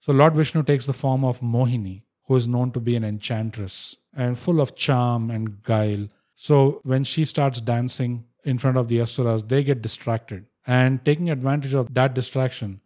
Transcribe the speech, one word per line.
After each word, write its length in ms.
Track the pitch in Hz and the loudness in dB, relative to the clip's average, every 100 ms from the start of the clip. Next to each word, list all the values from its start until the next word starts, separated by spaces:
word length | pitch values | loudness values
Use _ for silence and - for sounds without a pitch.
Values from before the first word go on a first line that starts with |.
So 120 | - | 2
Lord 220 | 139 151 | 6 6
Vishnu 280 | 156 156 160 | 4 0 0
takes 240 | 143 143 131 | 2 0 0
the 60 | |
form 320 | 131 139 131 | -4 -2 0
of 160 | 135 123 | 0 -2
Mohini, 600 | 120 117 127 123 98 95 _ _ _ | -2 0 2 0 -4 -10 _ _ _
who 100 | 131 | 0
is 100 | 117 | 2
known 240 | 123 127 | -2 -2
to 80 | 123 | -4
be 140 | 117 120 | -2 -2
an 80 | |
enchantress 920 | 110 104 - 113 110 107 98 - - - _ | -2 -6 -6 -4 -4 -6 -8 -6 -8 -12 _
and 240 | - 123 123 | -4 -4 -2
full 220 | - 170 | 0 2
of 140 | 139 - | 2 -2
charm 540 | - 131 123 120 113 | 0 2 2 0 -2
and 320 | 113 110 101 | -4 -6 -8
guile. 460 | - 110 107 104 101 _ _ | -2 0 2 -2 -6 _ _
So 460 | _ - 147 135 143 | _ 2 4 4 2
when 200 | 135 131 | -2 -2
she 200 | 135 - | 0 -2
starts 360 | 156 - 139 120 | -2 2 0 0
dancing 640 | 113 117 123 - 123 120 117 _ | -2 -2 -2 -2 -4 -4 -10 _
in 140 | - 123 | -4 0
front 180 | 135 127 | 2 0
of 120 | 117 | 2
the 120 | 117 | 0
Asuras, 440 | 117 - 120 113 | 0 -2 0 0
they 180 | 107 131 | 0 0
get 180 | 143 131 | 2 -2
distracted. 640 | 110 - - 113 - 98 104 _ - | -2 -6 -4 -4 -4 -16 -16 _ 0
And 380 | 127 127 131 | 4 4 2
taking 260 | 139 151 175 | 0 0 0
advantage 440 | 147 131 143 139 | -2 -2 -2 -2
of 180 | 135 123 | -2 0
that 200 | 127 131 | 2 2
distraction 680 | 127 120 135 131 - 107 95 | 0 -4 -2 -2 -4 -10 -10